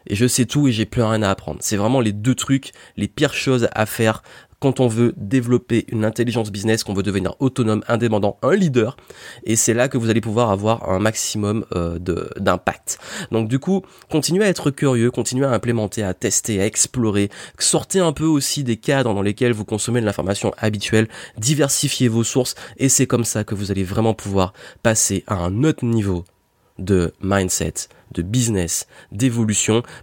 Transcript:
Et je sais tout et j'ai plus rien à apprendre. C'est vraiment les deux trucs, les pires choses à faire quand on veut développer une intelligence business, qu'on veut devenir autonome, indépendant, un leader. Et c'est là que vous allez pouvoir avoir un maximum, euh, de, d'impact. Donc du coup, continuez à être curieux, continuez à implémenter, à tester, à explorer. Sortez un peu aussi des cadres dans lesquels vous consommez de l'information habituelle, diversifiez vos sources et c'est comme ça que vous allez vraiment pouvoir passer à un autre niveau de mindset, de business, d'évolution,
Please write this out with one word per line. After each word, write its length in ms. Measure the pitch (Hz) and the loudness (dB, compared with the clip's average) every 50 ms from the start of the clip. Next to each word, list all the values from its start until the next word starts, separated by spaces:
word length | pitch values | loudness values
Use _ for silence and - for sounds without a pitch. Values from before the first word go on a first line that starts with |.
| _ - | _ -6
Et 60 | 101 | 0
je 140 | 98 120 127 | 2 2 2
sais 180 | - - 127 | 4 2 0
tout 220 | 110 - 147 147 135 | 2 2 2 2 2
et 40 | |
j'ai 140 | 117 107 110 | 2 2 -2
plus 160 | - - 127 | -2 0 0
rien 220 | 117 110 113 110 107 | 0 2 2 2 2
à 80 | 98 | 0
apprendre. 260 | 98 - - - 73 - | 0 -2 -4 -10 -10 -8
C'est 160 | - - 110 98 | -6 -4 -2 0
vraiment 220 | 101 110 127 135 | 2 2 2 2
les 120 | 120 107 | 2 0
deux 240 | 101 104 104 127 127 | -2 0 0 0 0
trucs, 380 | - - - 135 135 - - - - - - _ | 0 0 0 0 0 0 -6 -20 -20 -20 -16 _
les 120 | - 104 107 | -4 -4 -4
pires 260 | - - 151 139 - | 0 0 -2 0 0
choses 340 | - - 139 131 123 117 - - | -2 0 0 2 2 2 0 0
à 140 | - 110 107 | -2 -2 -2
faire 340 | - - 117 110 107 - _ - - - - _ _ _ | 0 0 0 0 0 -2 _ -20 -20 -20 -20 _ _ _
quand 200 | - 139 127 - | 0 0 2 4
on 80 | 131 120 | 2 2
veut 280 | 110 113 120 117 - - | 4 4 2 2 2 -2
développer 680 | 107 98 131 131 120 120 123 120 - _ 117 113 - - | -6 0 0 0 2 2 2 2 2 _ 0 0 0 0
une 180 | - 110 107 | -2 0 0
intelligence 460 | 110 113 - 120 120 110 120 113 107 | 0 0 0 -2 0 0 -2 -2 -2
business, 320 | 98 101 98 110 - - - | -4 -4 0 0 0 0 0
qu'on 100 | - 101 | -2 -2
veut 80 | 95 | -2
devenir 320 | 95 104 95 98 92 92 - _ | -2 0 -2 -2 -2 -2 -4 _
autonome, 440 | 143 131 - - 120 110 107 107 - - | -2 -2 0 0 0 0 0 -2 0 0
indépendant, 500 | 120 113 117 117 107 107 98 104 98 _ - | 0 0 2 0 0 2 0 0 -2 _ 0
un 100 | 127 170 | 2 4
leader. 440 | 214 190 160 127 123 107 113 - - - - - - - - - - - | 4 4 4 4 2 2 2 -2 -10 -18 -20 -20 -20 -20 -20 -20 -12 -4
Et 100 | - 110 | -2 0
c'est 180 | 110 - - 113 | 0 2 2 2
là 140 | 117 123 135 | 2 0 0
que 100 | - 135 | 0 0
vous 140 | 113 113 | 0 2
allez 100 | 107 113 | 2 2
pouvoir 300 | 107 113 104 113 123 113 | 0 0 0 0 2 2
avoir 380 | 98 98 101 110 113 113 - - | 2 2 2 0 0 0 0 -2
un 100 | 95 92 | 0 2
maximum, 680 | 104 110 113 - - - - 110 104 104 107 113 - - - | 2 0 0 -2 -6 -4 -4 -2 -2 0 0 -2 -4 -4 -4
euh, 240 | 90 85 85 85 85 | -2 -2 -2 -4 -4
de, 320 | 90 90 85 87 85 82 - - | -4 -4 -4 -4 -4 -8 -8 -2
d'impact. 600 | 98 95 90 90 - - 85 - _ - - - - - - - 180 - | 0 0 0 2 -2 -4 -6 -6 _ -10 -10 -10 -12 -14 -12 -12 -8 -4
Donc 160 | - 113 113 110 | -2 -2 0 0
du 100 | 120 135 | -2 -2
coup, 240 | - - 190 196 - - - - - _ | 0 0 -2 -2 -2 -6 -20 -20 -12 _
continuez 340 | - 156 143 - 165 190 214 | -2 -2 0 2 2 2 2
à 20 | 202 | 2
être 220 | 175 - - 147 | 2 2 0 -2
curieux, 400 | 139 - - 139 127 120 113 123 | -2 0 0 2 2 4 2 2
continuez 380 | 123 - 120 - 123 127 139 139 | 2 0 -4 -2 0 0 0 2
à 40 | 123 | 0
implémenter, 500 | 107 - 120 117 113 107 98 - - 107 | 0 0 0 0 0 0 -2 -2 -2 -2
à 100 | 95 90 | -4 -4
tester, 480 | - - 120 - - - - 110 95 | -2 -2 -2 -2 -2 -2 -2 0 0
à 60 | 95 110 | 0 0
explorer. 640 | - - - - - 127 117 110 98 101 101 101 - - - - - - | 0 0 -2 -2 0 0 0 2 2 2 0 0 -2 -10 -18 -18 -8 -4
Sortez 420 | - - - 156 - _ - 196 | -2 0 0 0 -2 _ 0 2
un 140 | 180 165 143 | 2 2 0
peu 120 | - 156 | 0 0
aussi 380 | 160 160 143 139 - - 147 139 | 2 2 2 0 -2 -4 -4 -2
des 140 | 123 113 107 | -2 -2 -2
cadres 380 | - - 143 135 127 120 104 | 0 0 0 2 2 0 0
dans 80 | 101 95 | 0 0
lesquels 300 | 104 104 - 127 120 120 | -2 0 2 2 0 2
vous 120 | 104 104 | 0 -2
consommez 360 | - 110 107 - - 117 123 | -4 -4 -4 -2 0 0 0
de 40 | 113 | 0
l'information 480 | 104 101 - - 92 101 - - 107 - - | 0 0 0 -2 -2 -2 0 0 -2 -2 0
habituelle, 480 | - 110 107 101 - - - 110 110 - - - - - _ - | -2 -2 -2 -2 -4 0 2 2 2 2 -2 -14 -18 -16 _ -4
diversifiez 720 | 107 127 156 139 147 135 - - - 139 - - 131 120 | 0 0 2 2 2 0 0 0 0 -2 0 2 0 2
vos 140 | 110 113 113 | 2 2 0
sources 300 | - - 135 127 - - - - - - - | 0 0 0 -2 -2 -4 -10 -14 -20 -6 -2
et 120 | 131 135 | 0 2
c'est 180 | - - 135 123 | 4 2 2 2
comme 180 | - 117 117 | 2 -2 0
ça 180 | - - 110 107 | -2 -2 -4 -4
que 120 | - 107 | -4 -4
vous 160 | 98 101 92 | -6 -4 -2
allez 120 | 101 95 95 | -2 -2 -2
vraiment 300 | 87 98 113 110 110 107 | -2 0 0 2 2 0
pouvoir 400 | - - 101 98 98 92 90 - - - - - - _ | 0 -4 -2 2 2 0 0 -2 -12 -20 -20 -20 0 _
passer 400 | 117 110 110 - - 101 92 - | 2 2 2 2 0 0 -2 -2
à 80 | - 110 | -2 -2
un 300 | 92 87 87 95 110 139 | -2 0 -2 0 2 2
autre 200 | 160 151 - - | 2 2 0 0
niveau 420 | 117 117 113 104 98 92 87 87 - _ _ _ _ _ _ _ _ _ - | 0 0 2 2 0 -2 -2 -4 -8 _ _ _ _ _ _ _ _ _ -10
de 360 | 92 90 101 92 87 82 - _ | 0 2 2 2 2 0 -4 _
mindset, 520 | - 95 98 98 95 90 - - 85 82 - - - - - - _ _ - | -4 0 0 0 0 0 -2 -2 -4 -4 -4 -8 -12 -14 -16 -20 _ _ -6
de 80 | - | -6
business, 680 | 85 90 107 127 120 113 110 95 87 82 - - - _ - - - _ - | -4 -2 0 0 0 2 0 0 0 -2 -4 -6 -8 _ -18 -20 -20 _ -6
d'évolution, 680 | 101 123 135 117 117 113 107 104 - - - 107 117 123 - - - | -2 0 0 2 2 0 0 0 0 0 2 0 0 0 -4 -14 -14